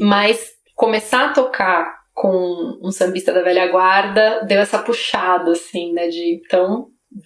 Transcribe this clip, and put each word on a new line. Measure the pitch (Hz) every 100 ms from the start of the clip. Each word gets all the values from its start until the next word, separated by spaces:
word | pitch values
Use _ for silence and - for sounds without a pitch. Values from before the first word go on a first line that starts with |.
Mas | 208 202 208 233 - - _
começar | - 226 214 - 254 294
a |
tocar | 285 254 - 190 170 170 - _
com | - 190 185 180 175 165 -
um | 190
sambista | - 185 185 -
da | 180
velha | 175 180 180
guarda | 185 190 196 202 202 214 220 196
deu | 202
essa | 202 214
puxada, | 233 233 - 202 180 180 170
assim, | 170 - 180 170
né, | 170 170
de, | 170 170
então, | 165 - 185 185 226 - _ _ 202